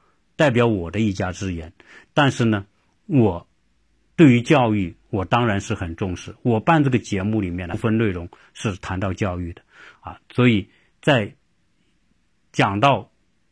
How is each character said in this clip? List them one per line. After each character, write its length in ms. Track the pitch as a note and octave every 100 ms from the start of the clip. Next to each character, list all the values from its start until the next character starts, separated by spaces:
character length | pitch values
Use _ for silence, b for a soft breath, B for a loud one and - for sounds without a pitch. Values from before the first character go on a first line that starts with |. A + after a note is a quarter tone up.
| _ _ _
代 160 | - D3+
表 160 | A#2 A#2+
我 240 | G#2 E2+
的 80 | G#2
一 140 | A2
家 180 | F#2 F#2
之 220 | F2 G2
言， 200 | E2+ D#2+ - b b b
但 200 | - C#3
是 120 | -
呢， 220 | A#2 G#2 F#2+ _ _ _ -
我 400 | D3+ G#2+ F2 - _ _ _ _ _ _ -
对 160 | D#3
于 100 | A#2+
教 320 | A#2+ D3+ A#2+
育， 220 | G#2+ F2+ - _
我 140 | G#2
当 220 | F2+ A#2 A#2+
然 140 | G2
是 160 | - A2
很 180 | F2
重 220 | E2 G2 F2
视。 180 | - -
我 160 | B2+ A2
办 240 | G#2 E3
这 80 | C#3
个 80 | B2
节 240 | - G2+
目 180 | G2 A2
里 100 | F#2+
面 180 | F2 F2
的 80 | G#2
部 60 |
分 160 | A#2 A2
内 80 | A2+
容 220 | F2+ F2 b b
是 220 | - A#2+
谈 240 | F2+ - F#2
到 140 | G2
教 260 | F2+ G#2 F2
育 140 | F2
的 100 | E2+ - b b b
啊， 180 | - E2 _
所 160 | - B2
以 220 | G#2+ F#2+ _ _ _
在 360 | - C3+ G#2 - _ _ _ _ _ _ _ _ _ _ _
讲 300 | - A#2+ G2
到 320 | C3+ A#2+ F#2+ _ _ _ _